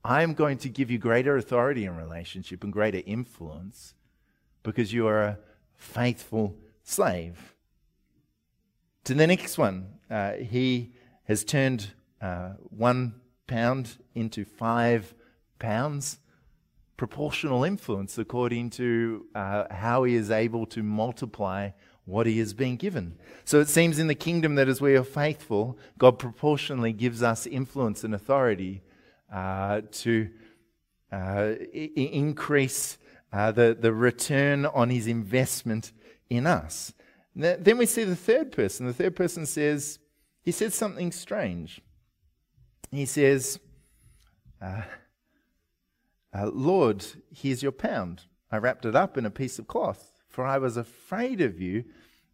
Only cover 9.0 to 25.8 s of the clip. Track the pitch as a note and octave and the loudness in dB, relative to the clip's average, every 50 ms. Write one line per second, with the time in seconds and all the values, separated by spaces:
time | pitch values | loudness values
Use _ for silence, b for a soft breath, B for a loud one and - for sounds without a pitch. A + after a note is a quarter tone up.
9 | - - C3 D3 D#3+ E3 F#3 E3+ - - - E3+ C3+ G2+ F#2 F#2 F#2+ G2 - - | -6 -2 4 4 6 6 4 2 0 -6 -2 0 0 0 0 -2 -10 -12 -16 -20
10 | _ - A2+ G#2+ G2 G2+ G2+ - C3 G2+ A#2 B2+ B2+ B2+ B2+ A#2+ A#2+ - b b | _ -6 -4 -4 -2 -2 -4 -6 -8 -4 -2 0 0 2 0 -2 -4 -8 b b
11 | b b b b b - G#2+ G#2 - - - C#3 C3+ C3 C3 A2+ G2+ G2 - _ | b b b b b -2 -2 -2 0 -2 0 2 2 2 0 -2 -6 -10 -14 _
12 | _ _ _ - G#2+ F#2 F2+ F2+ F#2 F#2 G2 - - - - G#2+ A2+ B2 B2+ B2+ | _ _ _ -10 -8 -8 -8 -8 -8 -10 -14 -16 -18 -14 -4 2 2 2 4 2
13 | B2+ A#2 G#2+ - _ _ _ _ _ - B2 A2+ A#2 A#2+ C3 C3+ B2 A2+ - - | 0 -4 -6 -10 _ _ _ _ _ -6 -2 0 0 0 0 -2 -4 -10 -12 -20
14 | - _ - A#2+ A2+ A2 - A2 G2+ - - - A2+ A2+ A#2 A#2+ A#2 A#2 A#2 A2+ | -20 _ -6 -6 -6 -4 -4 -8 -10 -10 -8 -6 -2 0 2 2 4 4 2 2
15 | G2 - - b b b b b b _ _ - - A2+ G#2 A#2 C3+ D3+ D3 C#3+ | 0 -6 -18 b b b b b b _ _ -10 -6 -4 -2 -2 -2 -4 -4 -6
16 | C#3 - - - _ _ _ _ _ _ _ _ _ _ _ _ _ _ _ - | -8 -8 -10 -12 _ _ _ _ _ _ _ _ _ _ _ _ _ _ _ -8
17 | B2+ - - - G2+ F#2+ - - - D3 C3 B2 C3+ F3+ G3+ G2 - - G#2 G2 | -8 -8 -6 -6 -6 -4 -4 -4 -2 0 0 2 2 0 -2 -4 -4 -4 -4 -4
18 | G2 F#2+ - A#2 G#2+ - - B2 B2 A#2+ A#2+ A#2+ A#2+ A#2 - - B2 A#2+ A#2 A#2 | -4 -6 -6 -8 -6 -4 -2 -2 -2 0 -2 -2 -4 -6 -6 -4 0 0 2 2
19 | A#2 A2+ A2 G#2 - - - G#2+ G2 F#2+ G2+ G#2 G2 - G2+ G2 A2 A#2 A#2+ C3 | 0 0 -4 -6 -10 -12 -8 -8 -6 -2 -2 -2 -2 -2 -6 -4 0 2 2 4
20 | C3 B2+ A#2+ A#2 G#2+ G2+ A2+ A2 A#2 A#2 A2+ A#2 A2 - - A#2 G#2+ G#2+ G#2+ G#2+ | 4 4 2 2 2 2 0 2 2 0 -2 -4 -6 -6 -6 -4 -4 -2 0 0
21 | A2 B2+ A#2+ - C#3+ A2 - - G2+ F#2+ F#2 G2 G2+ G2+ - b b b b b | -2 -2 -4 -6 -10 -10 -6 -6 -4 -4 -4 -4 -6 -6 -10 b b b b b
22 | b F2+ F#2 A2 A#2 A2+ A2 A2+ A2+ G#2 G2 G#2+ C3+ B2+ B2 A2+ F3+ G#3 F3+ B2 | b -4 0 0 2 2 2 0 0 -2 -2 -4 -2 -2 -2 -4 -4 -4 -4 -4
23 | F2+ E2 E2 - B B B B B - D3 D3 D3+ D3 - E3 E3+ E3 D3+ D3+ | -8 -8 -12 -16 B B B B B 4 6 6 6 6 6 6 6 6 4 2
24 | D#3+ D#3+ C#3+ - - E3 E3+ E3+ D#3 D3+ D3 C#3 C3+ C3 C3 C3 C#3+ C#3+ C3+ C3 | 2 0 0 0 0 0 0 2 2 4 4 4 4 4 4 4 6 6 6 6
25 | B2+ C3 - D3 D3 D#3 C#3+ - - - A2 G2+ A2 A#2+ B2 B | 6 2 -2 -2 0 0 -2 -4 -6 -2 0 0 0 0 -4 B